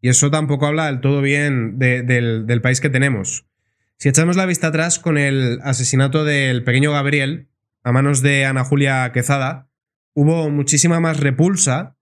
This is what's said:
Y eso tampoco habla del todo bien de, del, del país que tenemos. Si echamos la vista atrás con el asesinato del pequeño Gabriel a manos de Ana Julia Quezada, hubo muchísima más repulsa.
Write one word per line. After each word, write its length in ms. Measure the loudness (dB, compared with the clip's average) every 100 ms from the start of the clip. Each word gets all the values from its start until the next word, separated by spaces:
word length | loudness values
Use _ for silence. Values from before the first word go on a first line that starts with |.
Y 80 | 2
eso 220 | 2 2
tampoco 360 | 0 0 0 0
habla 200 | -2 -2
del 140 | -2
todo 220 | 0 0
bien 560 | 0 0 0 -2 -4 0
de, 240 | 0 0
del, 440 | 0 0 0 -2 0
del 140 | 0
país 200 | 0 0
que 100 | 0
tenemos. 560 | 0 0 0 -4 -10 _ _ _ _ _ _
Si 140 | 0
echamos 260 | 2 2 0
la 100 | 0
vista 220 | -2 -2
atrás 300 | -2 -2 -2
con 200 | 0 0
el 420 | 0 0 0 -2
asesinato 640 | -4 -2 0 2 2 0
del 380 | 0 0 0 0
pequeño 300 | 0 2 2
Gabriel 560 | 0 0 0 -2 -6 -12 _ _ _
a 80 | -2
manos 320 | 2 2 2
de 220 | 2 2
Ana 200 | 2 0
Julia 460 | 0 0 2 0 0
Quezada, 560 | -2 -2 -2 -2 -6 -16 _ _ _ _
hubo 360 | 0 2 2 -2
muchísima 500 | -2 0 0 2 2
más 200 | 0 0
repulsa. 760 | -2 2 0 2 -2 -2 -6 _